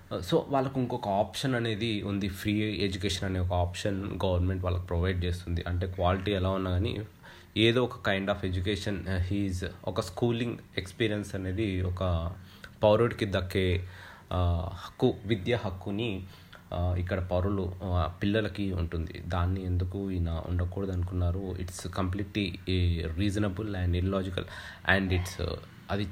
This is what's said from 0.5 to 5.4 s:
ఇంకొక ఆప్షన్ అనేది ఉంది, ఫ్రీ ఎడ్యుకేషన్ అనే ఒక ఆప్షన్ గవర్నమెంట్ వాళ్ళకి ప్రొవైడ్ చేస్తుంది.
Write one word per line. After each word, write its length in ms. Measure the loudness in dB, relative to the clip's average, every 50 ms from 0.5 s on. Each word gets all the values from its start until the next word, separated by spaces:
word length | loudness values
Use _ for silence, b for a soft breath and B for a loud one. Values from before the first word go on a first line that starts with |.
| 0 0 0 2 0 0
ఇంకొక 280 | 0 0 -2 -2 0
ఆప్షన్ 480 | 2 2 2 2 0 -2 -2 -2 0 0
అనేది 460 | 0 0 0 0 0 0 0 0 -2
ఉంది, 260 | -2 -2 0 0 0
ఫ్రీ 260 | -2 -4 -2 0 0 2 2
ఎడ్యుకేషన్ 680 | 2 0 0 0 0 -2 0 -2 -2 -2 -2 0 -2 0
అనే 100 | 0 0
ఒక 140 | 2 2 2
ఆప్షన్ 640 | 2 2 0 -2 -2 -2 -2 0 -2 -2 -4 -2 0 0
గవర్నమెంట్ 380 | 2 2 4 2 2 0 0 0
వాళ్ళకి 220 | 0 0 -2 -2
ప్రొవైడ్ 400 | -2 0 2 2 2 2 0 0
చేస్తుంది. 380 | -2 -2 -2